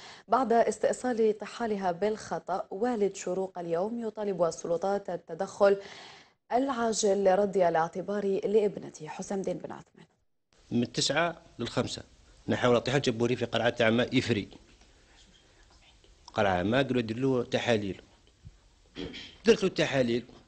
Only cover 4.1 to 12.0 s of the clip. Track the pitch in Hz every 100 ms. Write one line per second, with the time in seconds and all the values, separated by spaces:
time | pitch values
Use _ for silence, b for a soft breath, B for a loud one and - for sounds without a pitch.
4.1 | 214 202 175 165 - 170 170 196 202 196
5.1 | 170 - 165 196 - 202 202 B B B
6.1 | B B _ - 240 277 233 226 220 208
7.1 | 202 190 190 202 190 170 165 170 185 185
8.1 | 208 196 190 185 214 202 - 175 - 156
9.1 | - 185 202 185 175 - - - - -
10.1 | _ _ _ _ _ - 120 120 - 139
11.1 | 143 170 - - - 117 131 110 -